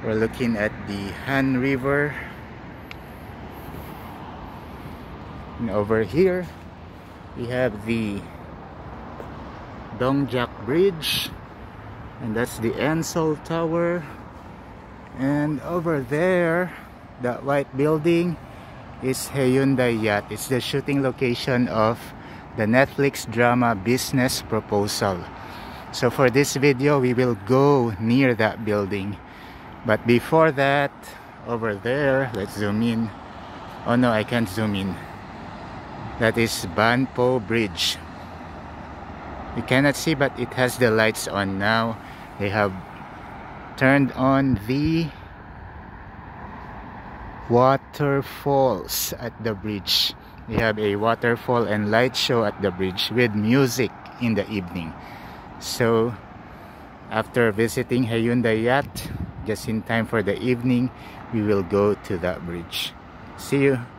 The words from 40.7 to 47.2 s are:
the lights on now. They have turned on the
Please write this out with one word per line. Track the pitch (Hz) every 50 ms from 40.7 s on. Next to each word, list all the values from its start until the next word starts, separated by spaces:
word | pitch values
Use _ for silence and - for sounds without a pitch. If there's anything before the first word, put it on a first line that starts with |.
| 117 -
the | 127 117
lights | 110 110 110 110 107 - - -
on | - 98 101 98 98 95
now. | 101 104 113 113 113 113 113 107 - - - - - - - -
They | 101 101
have | 95 110 104 101 95 95 85 - - - - - - - - - - - - - - - - - - -
turned | 135 131 135 143 139 123 -
on | - 131 131 135 135 139 135 127 101 101
the | 110 131 139 147 160 160 165 170 151 - - - - - - - - - - - - - - - - - - - - - - - - - - - - - - - - - - - - - - - - - -